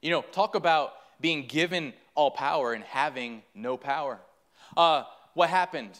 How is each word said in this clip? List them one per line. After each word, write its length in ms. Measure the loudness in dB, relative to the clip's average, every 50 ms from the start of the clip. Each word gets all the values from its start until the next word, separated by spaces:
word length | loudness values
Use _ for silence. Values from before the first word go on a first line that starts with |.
You 100 | 0 0
know, 100 | 0 0
talk 340 | -2 -4 -2 -2 -2 0 0
about 380 | 0 2 4 4 4 2 0 -6 -14 -20 -20 _ _
being 280 | -2 -2 -2 -2 -4 -4
given 460 | 0 0 0 0 0 -4 -6 -6 -12 -16 _ _ _
all 160 | 2 2 2
power 440 | 2 0 -2 -2 0 0 0 0 -2
and 100 | -4 -8
having 580 | -6 -2 -2 -2 -2 -2 -6 -8 -8 -10 -14 -18 _ _
no 220 | -10 -6 -6 -6 -6
power. 420 | -4 -4 -4 -4 -4 -6 -8 -10 -14 -20 _ _ _ _ _ _ -20 -8 2 4
Uh, 260 | 4 6 6 2 0 -4 -16 -20 -20 _ _
what 160 | 2 2 4
happened? 480 | 4 2 0 0 -2 -10 -10 -10 -16 -20